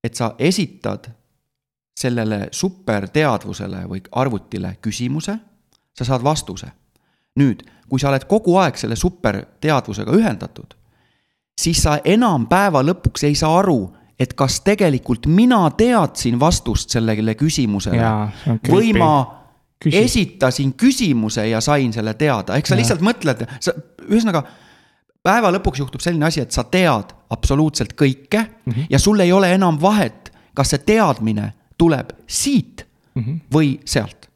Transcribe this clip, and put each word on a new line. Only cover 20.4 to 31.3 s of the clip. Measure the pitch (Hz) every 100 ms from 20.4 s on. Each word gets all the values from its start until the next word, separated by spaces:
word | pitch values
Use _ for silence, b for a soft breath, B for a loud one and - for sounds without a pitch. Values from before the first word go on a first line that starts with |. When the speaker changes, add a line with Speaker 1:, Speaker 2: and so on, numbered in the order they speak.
| 131 127 135
Speaker 1:
küsimuse | 127 254 262 214 123 110 117 110
ja | 113
sain | 113 147 127
selle | 110 110
teada. | 110 147 117 92 110
Ehk | -
sa | -
Speaker 2:
Jaa. |
Speaker 1:
lihtsalt | 117 185
mõtled, | 190 240 156 117 113 131
sa, | - 151 - - -
ühesõnaga, | 214 226 170 123 B B B B B B _ -
päeva | 220 214
lõpuks | 185 190 131
juhtub | 135 -
selline | - 170 151
asi, | 156
et | 131
sa | -
tead | 170 185 180 117 98 - _
absoluutselt | 139 - 139 156 - 113 -
kõike | 143 131 - 208 220 - -
Speaker 2:
Mhm. | 110 156
Speaker 1:
ja | 139
sul | 196 214
ei | 180
ole | 185 185
enam | 190 185 156
vahet, | 180 214 131 - - b b
kas | - 135
see | 143
teadmine | - 220 160 123 110